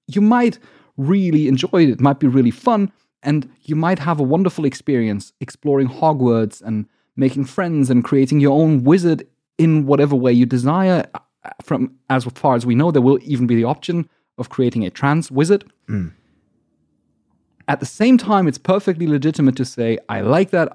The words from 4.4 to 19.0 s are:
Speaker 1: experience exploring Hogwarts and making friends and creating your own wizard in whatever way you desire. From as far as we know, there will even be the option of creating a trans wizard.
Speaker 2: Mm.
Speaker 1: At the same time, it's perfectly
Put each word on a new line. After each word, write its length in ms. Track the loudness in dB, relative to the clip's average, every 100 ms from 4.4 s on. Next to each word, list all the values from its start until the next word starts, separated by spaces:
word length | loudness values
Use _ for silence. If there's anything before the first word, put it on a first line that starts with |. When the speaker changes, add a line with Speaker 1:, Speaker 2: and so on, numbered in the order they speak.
| 0 -2 -4
Speaker 1:
experience 680 | -4 -2 -2 -2 -4 -10 -16
exploring 480 | -16 -8 -2 0 -2
Hogwarts 760 | -2 -2 0 0 0 -2 -6
and 240 | -8 -8 -8 _ _ -4
making 300 | -2 -2 -6
friends 440 | -6 -4 -2 2
and 140 | 2
creating 360 | 2 2 2 2
your 120 | 2 4
own 220 | 2 2
wizard 420 | 4 4 2 -2 -6 _ _ -2
in 280 | 2 2 2
whatever 300 | 2 2 2
way 180 | 2
you 120 | 2 2
desire. 600 | 0 0 0 0 0 -4 -12 -20 _ -20 -14
From 280 | -6 -4 -4 _ -4
as 140 | -4 -4 -4
far 200 | 0 0
as 100 | 0
we 100 | 0
know, 160 | 2
there 100 | 2 2
will 120 | 2
even 240 | -2 -4 0
be 80 | 0
the 140 | -2 -4
option 320 | -6 -6 -8 _ _ -14
of 120 | -8
creating 360 | -2 -2 -2 -6
a 40 |
trans 420 | -4 -2 -2 -2
wizard. 320 | -2 0 -2 -4 _ -10
Speaker 2:
Mm. 220 | -8 -8 -12 _ _ _ _ _ _ _ _ _ _ _ _ _ _ -8
Speaker 1:
At 120 | -6
the 60 | -6 -2
same 160 | 2 2
time, 300 | 2 0 0
it's 100 | -2 -2
perfectly 340 | -2 -2 -4